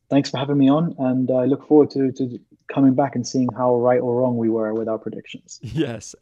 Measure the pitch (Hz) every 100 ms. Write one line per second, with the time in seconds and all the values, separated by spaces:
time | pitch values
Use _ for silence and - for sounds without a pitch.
0 | - 139 135 127 139 143 135 151 170 -
1 | 127 127 127 127 127 135 - 151 139 135
2 | 131 131 127 113 _ _ - 143 135 131
3 | 135 123 110 135 123 107 123 120 123 123
4 | 123 120 123 117 113 113 107 113 110 110
5 | 110 - - - - - 110 156 139 110
6 | - -